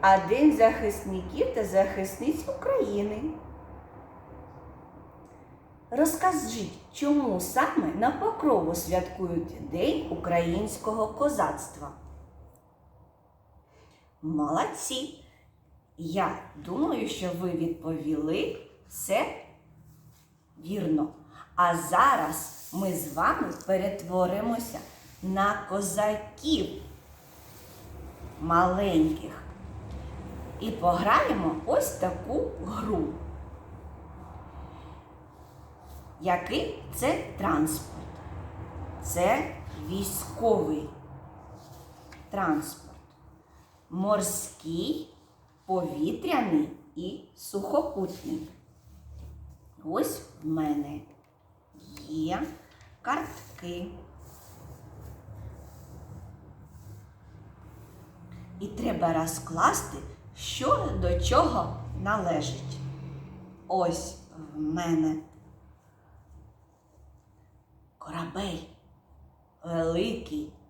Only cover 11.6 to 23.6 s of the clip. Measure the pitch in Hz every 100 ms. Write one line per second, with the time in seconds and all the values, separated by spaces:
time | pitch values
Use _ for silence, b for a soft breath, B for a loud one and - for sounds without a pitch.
11.6 | - - 143 - - - - - - -
12.6 | _ _ - - - _ _ _ _ -
13.6 | _ b b b b _ 156 156 147 165
14.6 | 453 - - 254 - - b b b _
15.6 | _ - _ - 165 175 175 - - 147
16.6 | 147 196 311 240 214 - 180 175 180 165
17.6 | 165 165 160 160 151 151 151 180 - -
18.6 | - - - - - 226 - - - -
19.6 | - - - - - - _ _ _ -
20.6 | 160 208 160 156 - - B B B -
21.6 | 175 165 143 180 262 214 151 - - -
22.6 | - 180 190 165 151 143 196 - 202 -